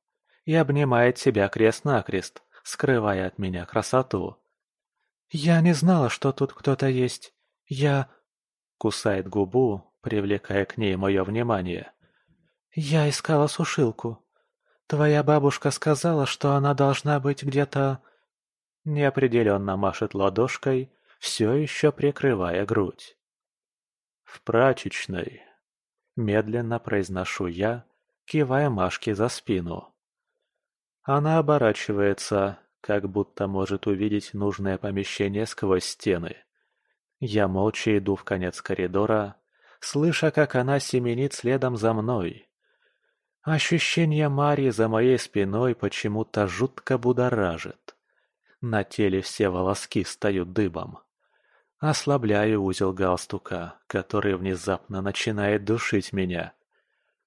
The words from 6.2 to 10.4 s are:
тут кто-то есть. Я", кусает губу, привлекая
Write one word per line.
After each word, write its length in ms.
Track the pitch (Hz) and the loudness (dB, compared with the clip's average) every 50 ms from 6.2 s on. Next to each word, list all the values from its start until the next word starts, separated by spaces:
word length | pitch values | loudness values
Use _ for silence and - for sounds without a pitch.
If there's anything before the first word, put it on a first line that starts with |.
| - 139 | -2 -2
тут 200 | 131 - 139 135 | 0 0 -2 -2
кто-то 360 | - - - 143 135 - 139 135 | -4 -2 -2 -2 0 2 2 0
есть. 440 | 127 127 123 123 - - - - _ _ _ _ _ _ _ | 2 2 0 -2 -2 -6 -16 -20 _ _ _ _ _ _ _
Я", 440 | - 143 131 147 147 139 139 135 - _ _ _ _ _ _ _ _ _ _ _ _ _ | -8 -4 0 0 2 2 0 -2 -4 _ _ _ _ _ _ _ _ _ _ _ _ _
кусает 520 | - - 110 - - - 110 98 95 92 95 | -4 -2 -2 -2 0 0 0 0 0 -2 -2
губу, 680 | 101 104 98 92 107 127 131 117 101 95 - _ _ _ | 0 0 0 2 2 2 2 2 0 -2 -8 _ _ _
привлекая 640 | - 117 110 104 98 98 104 98 | -6 -4 -2 -2 0 0 -2 -2